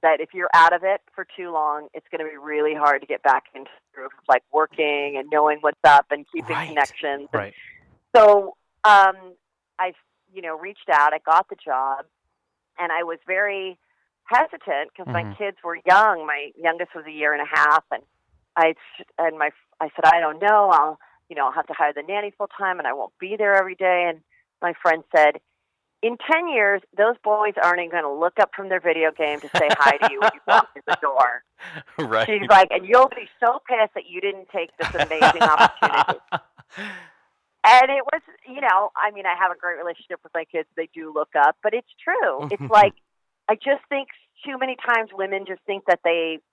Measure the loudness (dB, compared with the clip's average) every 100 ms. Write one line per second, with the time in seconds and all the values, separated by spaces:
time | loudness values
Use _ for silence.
0 | 0 0 -4 -8 0 4 4 4 -2 -4
1 | _ -16 -16 -14 -10 -4 -4 -6 -10 -20
2 | _ -12 -12 -14 -8 -2 -2 0 0 0
3 | -4 -4 0 0 _ -20 -20 -20 _ -18
4 | -18 -18 -2 -2 _ -2 -2 -2 -4 -2
5 | -6 -8 -4 0 2 0 -4 2 6 6
6 | 4 -6 -8 -12 -8 -8 -6 -4 -4 -4
7 | -8 -8 -6 -8 -8 -14 -20 -20 _ _
8 | _ 6 8 6 2 -14 _ _ 6 8
9 | 6 2 -14 _ _ _ _ -8 -8 -8
10 | _ _ _ -16 -12 -12 -12 -16 0 2
11 | 2 0 0 0 0 -10 -8 -6 -4 -6
12 | -10 _ _ _ _ _ _ -12 -6 -6
13 | -6 -10 -8 -4 -4 -6 -10 -14 _ _
14 | _ _ -2 -2 -2 -6 -6 -6 -6 -12
15 | -8 -8 -8 -10 -10 -10 -12 -6 2 4
16 | 4 0 -4 -6 -8 -6 -4 -4 -8 -12
17 | -16 -4 -2 -2 -4 0 2 2 0 -12
18 | _ _ _ _ _ 0 0 0 -14 -20
19 | -20 -4 -4 -2 -6 _ _ _ -10 0
20 | 2 2 0 -2 2 4 6 4 2 -4
21 | _ _ _ -4 -4 -4 -8 -2 -2 -2
22 | -8 -8 -8 _ -12 -6 -6 -4 -6 -6
23 | -10 _ -12 -4 2 2 0 -2 0 0
24 | -2 -6 _ _ _ _ -8 -2 -2 -2
25 | 0 4 4 2 _ _ _ _ _ _
26 | -6 -6 -4 -4 -2 -2 0 -2 _ -2
27 | 0 0 -2 -2 -2 0 0 0 -4 -6
28 | -6 -4 -4 0 -2 -2 -6 -4 -2 0
29 | -2 -2 -6 -6 -4 -2 0 4 4 4
30 | 0 0 -2 -2 0 2 2 -8 -6 -4
31 | -2 2 0 0 _ _ -18 -18 -16 -10
32 | -4 -2 0 -2 6 6 6 0 2 4
33 | 4 0 -18 _ -2 -2 -4 -2 0 -2
34 | -14 -8 -8 -8 -12 -10 -10 _ -8 -4
35 | -4 2 2 4 2 4 2 2 -2 0
36 | -2 -4 _ -12 _ _ -20 -16 -16 -16
37 | -20 _ _ _ _ _ 6 8 6 2
38 | -2 -6 _ -20 -20 -6 0 0 0 -4
39 | -6 -4 -6 -2 -2 -2 -8 -8 -10 -12
40 | _ -16 _ -10 -8 -8 -8 -10 -10 -10
41 | -10 -6 -4 2 2 2 -4 -4 -8 _
42 | -6 -2 -2 -4 -8 -8 2 4 4 2
43 | _ _ _ _ -6 -4 -2 -4 _ -8
44 | -8 -18 _ _ -14 -8 -8 -6 -2 -2
45 | -2 -8 -6 -6 -8 -14 -8 -8 -2 0
46 | 0 -2 -4 -8 _